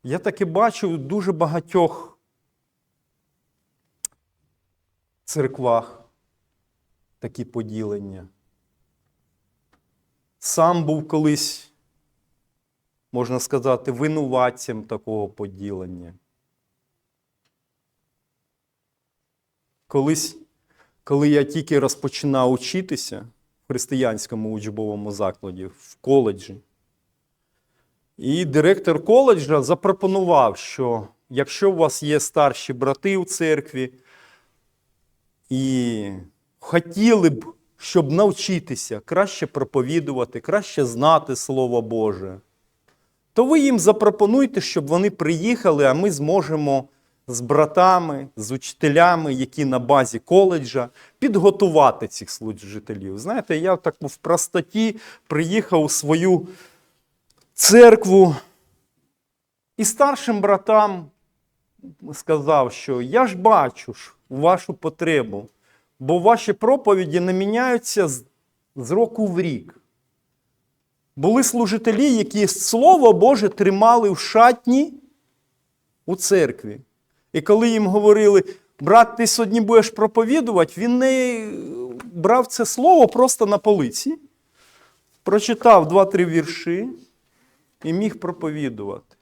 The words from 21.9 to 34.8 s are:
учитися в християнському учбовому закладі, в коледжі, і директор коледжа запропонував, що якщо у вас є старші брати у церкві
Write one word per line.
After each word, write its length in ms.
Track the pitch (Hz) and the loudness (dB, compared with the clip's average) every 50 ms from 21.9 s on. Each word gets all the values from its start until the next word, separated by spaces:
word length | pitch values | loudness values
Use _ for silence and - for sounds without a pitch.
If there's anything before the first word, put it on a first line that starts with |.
| - - - - - - - 143 135 131 127 127 | -4 -6 -10 -10 -10 -6 -6 -4 -2 0 0 0
учитися 720 | 131 123 127 - - 185 185 185 156 - - - - 101 101 117 _ _ _ _ _ _ _ | 0 -2 -4 -8 -8 -8 -8 -8 -10 -10 -10 -14 -14 -16 -18 -20 _ _ _ _ _ _ _
в 80 | _ | _
християнському 800 | 135 123 - - 139 131 131 117 110 107 - - 120 110 110 110 | -8 -8 -6 -6 -4 -2 -2 -2 -4 -6 -10 -12 -10 -10 -8 -8
учбовому 580 | 110 107 104 110 101 107 110 107 104 104 104 104 | -10 -10 -12 -12 -10 -8 -8 -8 -8 -10 -10 -12
закладі, 540 | 101 98 104 95 90 _ - 95 90 92 92 | -8 -6 -6 -6 -6 _ -16 -16 -14 -14 -16
в 300 | 92 _ _ _ - - _ | -18 _ _ _ -20 -20 _
коледжі, 560 | - 135 139 139 120 107 98 95 - - 98 117 _ _ _ _ _ _ _ _ _ _ _ _ _ _ _ _ _ _ _ _ _ _ _ _ _ _ _ _ _ _ _ | 0 2 2 4 4 2 -4 -6 -14 -20 -20 -20 _ _ _ _ _ _ _ _ _ _ _ _ _ _ _ _ _ _ _ _ _ _ _ _ _ _ _ _ _ _ _
і 280 | - - 127 147 170 180 | -10 -6 -6 -4 -4 -4
директор 600 | 147 131 151 156 180 196 196 196 175 160 147 143 | -2 0 2 2 2 2 0 0 -4 -4 -2 0
коледжа 580 | - 220 254 277 254 214 165 139 139 156 147 | 2 4 4 6 4 2 2 0 -2 -2 -2
запропонував, 960 | 127 127 175 - - 185 185 190 202 185 190 196 185 175 170 143 127 107 95 | 0 -2 -4 0 0 -2 -2 0 -2 -4 -2 -2 0 2 2 4 4 2 0
що 520 | - - - - - 131 120 117 110 104 - _ _ _ _ | -6 -16 -16 -8 -6 -4 -4 -4 -6 -8 -14 _ _ _ _
якщо 420 | 127 131 139 - - - 196 196 | -6 -6 -6 -6 -6 -2 -2 -2
у 40 | 190 | 0
вас 280 | 165 165 143 - - | 0 -2 -2 -2 -6
є 180 | 151 147 151 147 | -4 -2 -2 -2
старші 520 | - - _ 165 147 139 120 - - - | -4 -2 _ 0 0 0 0 -4 -10 -12
брати 440 | 131 120 135 135 139 - - 196 196 | -8 -4 -4 -4 -4 -4 -4 -4 -4
у 80 | 190 175 | -4 -4
церкві 680 | 180 - - 170 160 156 143 139 - - 131 127 127 _ _ _ _ _ _ _ _ _ _ _ _ _ _ _ _ _ _ | -6 -6 -4 -2 -2 -2 -2 -4 -10 -10 -10 -10 -10 _ _ _ _ _ _ _ _ _ _ _ _ _ _ _ _ _ _